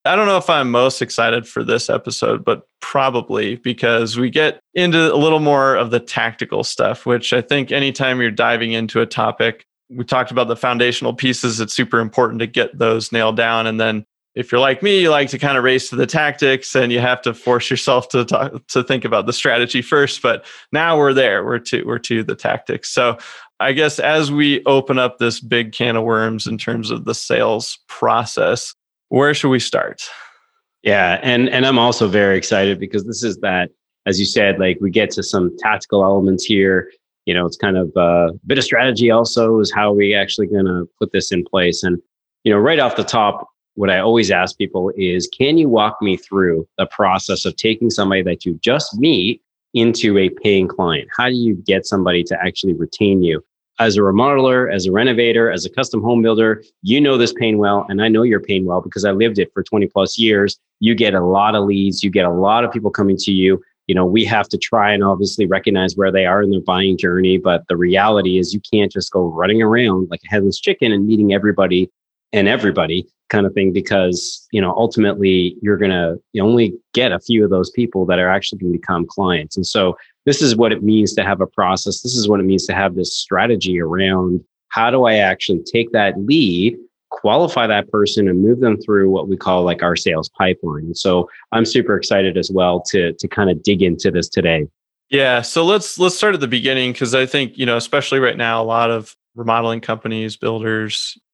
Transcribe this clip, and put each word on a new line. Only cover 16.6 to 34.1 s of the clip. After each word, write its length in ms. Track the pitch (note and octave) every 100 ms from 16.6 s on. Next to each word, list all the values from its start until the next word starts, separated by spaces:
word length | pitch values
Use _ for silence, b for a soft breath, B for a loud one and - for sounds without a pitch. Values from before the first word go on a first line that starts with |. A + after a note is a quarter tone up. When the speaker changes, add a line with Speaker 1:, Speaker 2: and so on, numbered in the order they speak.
| - C3+
Speaker 1:
and 160 | B2
you 80 | A#2+
have 200 | B2 B2+
to 120 | -
force 340 | A2+ - A#2+ -
yourself 400 | B2 - B2 A#2+
to 140 | B2+
talk, 400 | A#2 - C#3 A2+ -
to 160 | C3
think 200 | B2 C3
about 220 | A2+ A2 G#2
the 60 |
strategy 500 | A#2+ D3 A#2+ A#2+ B2+
first. 400 | A#2+ D3 C#3+ -
But 240 | B2 A2+ B B B
now 260 | D3 E3 D#3+
we're 160 | C#3+
there. 320 | C3+ B2+ G2
We're 140 | G2+ A#2+
to, 240 | - A#2+
we're 160 | - A#2
to 240 | - A#2
the 140 | A2+ A#2
tactics. 520 | A#2 A2+ - - -
So 260 | - B2 A2+ B B B -
I 140 | B2+
guess 260 | C3+ D3+ -
as 320 | - D#3 D3
we 320 | D3 D3 C#3
open 360 | - C#3 C3+ C3
up 180 | B2+ B2
this 220 | A#2 A#2
big 320 | A2+ A#2+ A2+
can 240 | - A#2+ A2+
of 80 |
worms 420 | A2+ A2 A2+ A2+ A#2
in 100 | A2+
terms 360 | - A#2+ A2
of 120 | A#2
the 80 | A2
sales 640 | A#2 - A#2 A2 A2 A#2+ - -
process, 840 | - A2+ A2+ A#2 - E2+ A2+ - - _ _ _
where 260 | B2+ C#3+
should 160 | D3 C#3+
we 80 | C3
start? 500 | - - - - - B B B B B _ _
Speaker 2:
Yeah. 340 | G#2+ G2+ F2+ F#2
And, 280 | C3+ A#2+ B2+
and 180 | B2+ C3
I'm 140 | C3
also 260 | A#2+ A#2+ G#2+
very 320 | G2+ G2+ F#2+
excited 400 | - G#2 G2 F#2+
because 260 | G2 G#2+ G2
this 180 | G#2+
is 140 | A#2 F2
that, 320 | G2 F#2 F2+ - _ _
as 140 | -